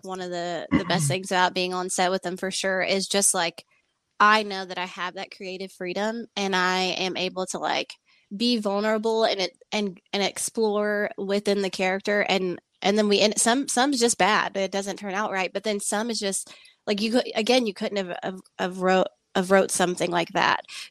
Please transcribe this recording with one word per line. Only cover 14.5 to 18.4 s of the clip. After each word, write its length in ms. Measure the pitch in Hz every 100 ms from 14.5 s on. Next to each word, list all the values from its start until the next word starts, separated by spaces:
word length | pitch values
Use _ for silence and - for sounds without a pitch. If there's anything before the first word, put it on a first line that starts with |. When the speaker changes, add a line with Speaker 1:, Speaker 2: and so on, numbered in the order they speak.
| 196
Speaker 1:
It 160 | 190
doesn't 260 | 196 196 175
turn 160 | 208 190
out 160 | 214
right. 200 | 190 185
But 120 | 196
then 160 | 220 208
some 280 | - 208 240
is 100 | 214
just, 340 | 202 190 - - - _ -
like, 160 | 208
you 100 | 220
could, 180 | 240 - -
again, 300 | 214 254 226
you 80 |
couldn't 240 | 190 214 202
have, 200 | 180 -
have, 160 | - 190